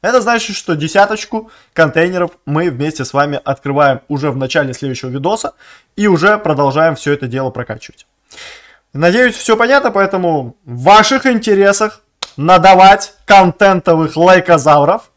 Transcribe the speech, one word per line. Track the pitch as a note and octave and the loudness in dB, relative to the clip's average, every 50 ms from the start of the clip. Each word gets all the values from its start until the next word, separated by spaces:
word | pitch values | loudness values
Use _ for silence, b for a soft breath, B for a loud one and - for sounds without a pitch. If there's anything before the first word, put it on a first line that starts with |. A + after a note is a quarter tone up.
| - | -4
Это | F#3 B3 B3+ | 0 0 0
значит, | G#3+ A3 A#3+ A#3 A3 - G3 | 0 0 -2 -4 -4 -8 -12
что | - - - E3+ | -12 -6 -6 -6
десяточку | D3 D3 D#3 - G3 G3+ G3+ G#3+ G#3+ - - - A3 A3 b b b b b b | -4 -4 -4 0 0 0 0 0 -8 -8 -10 -10 -10 -10 b b b b b b
контейнеров | - E3 D3 B2+ E3 E3 F3+ F#3 F3+ F3 E3+ _ _ _ | -2 -2 0 2 0 -2 0 -2 -4 -6 -6 _ _ _
мы | - C#3+ D#3 F3 F3 | -6 -4 -2 -2 -4
вместе | C#3 A#2+ C#3+ D#3 D#3 - C3+ | -4 -4 -6 -8 -6 -8 -10
с | - - | -6 -2
вами | C#3 C#3+ C#3+ C#3+ C3+ _ | -2 -2 -2 -4 -8 _
открываем | - C3+ - _ C#3 C#3 C#3+ D3 C#3 C3 A#2+ _ _ | -6 -6 -6 _ -6 -2 0 2 0 0 -2 _ _
уже | D3 C#3 C#3 D3+ | -10 -6 -6 -6
в | C3 | -4
начале | C3+ C3+ B2+ - D#3+ C#3+ C3+ B2 | -4 -6 -4 -4 -4 -4 -4 -6
следующего | - - C#3 B2+ A#2+ - B2+ | -10 -10 -10 -10 -10 -10 -10
видоса | B2 C3+ C3+ F3 G#3+ A3 - - - b b b b b b b _ | -10 -6 -4 -4 -4 -4 -6 -10 -12 b b b b b b b _
и | - G#3 G#3 | -2 0 0
уже | F#3 D#3 D#3+ G3+ G#3 | 2 2 2 0 0
продолжаем | G#3 G#3 E3+ D3+ C3+ C#3+ C#3 B2+ D#3 D#3+ E3 D3+ | 0 -2 -4 -2 0 -2 -2 0 0 0 0 -2
все | - - D3 C#3+ | -4 -4 -4 -4
это | C#3+ - | -4 -4
дело | B2 A#2 C3 C3 C3 | -8 -8 -6 -6 -6
прокачивать. | B2 B2 A#2+ _ A2 G#2+ - - - _ _ _ _ _ _ B B B B B B B B B B B B _ _ | -8 -10 -12 _ -12 -14 -14 -20 -20 _ _ _ _ _ _ B B B B B B B B B B B B _ _
Надеюсь, | C#3 D#3+ F3 F3+ A#3+ B3+ B3 - | 0 0 0 2 2 0 0 -2
все | - - - A3+ | -4 -2 -2 0
понятно, | A3 A#3 A#3+ C4+ C#4+ G3+ A3+ | 0 2 2 2 0 0 0
поэтому | G3+ G3+ G3 F#3+ G3 F#3 F3+ F3 D#3+ D3 C3 A#2+ - _ _ | -2 0 -2 -2 -2 -4 -2 -2 -4 -4 -6 -8 -16 _ _
в | C3+ A#2+ A#2+ B2+ | -16 -14 -4 2
ваших | E3 G3+ G#3+ G#3+ - C4+ C4 - | 4 4 6 4 2 -2 0 0
интересах | C4+ B3 A3 A3 A3+ G#3 G3 G3 G3 G3+ - A3 G#3+ - _ _ _ _ _ - - _ | 0 -2 0 0 0 2 2 4 2 2 0 -2 -4 -6 _ _ _ _ _ -18 -16 _
надавать | - C#3 E3 F#3 F3+ E3 F#3+ F#3+ F#3 F#3+ F#3+ G3 F#3+ - - _ _ _ | -6 0 2 2 4 6 6 6 8 8 6 6 4 0 -12 _ _ _
контентовых | - G#3 G3 F#3+ F3+ E3+ _ G#3 G3 F#3+ F3+ - - E3 D#3+ D#3+ D3+ - D3+ | 4 4 4 4 4 2 _ 2 2 2 0 0 0 0 0 0 -4 -2 0
лайкозавров | E3+ F3+ F#3 F#3 F3 - E3+ D#3 B2+ D3+ D3 D3 C#3+ D3 F#3+ A3+ - _ _ | 4 4 4 4 4 2 0 2 4 2 4 4 4 2 -2 -4 -6 _ _